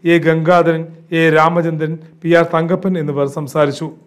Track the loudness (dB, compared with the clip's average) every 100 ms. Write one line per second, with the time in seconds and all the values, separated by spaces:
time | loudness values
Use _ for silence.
0 | 2 2 2 0 2 4 4 -2 -6 -16
1 | _ 0 2 4 2 2 -2 -4 -6 -8
2 | -14 _ 2 2 2 -2 -2 -4 -2 -4
3 | -4 -4 -4 -4 -6 -2 -2 -2 -10 -14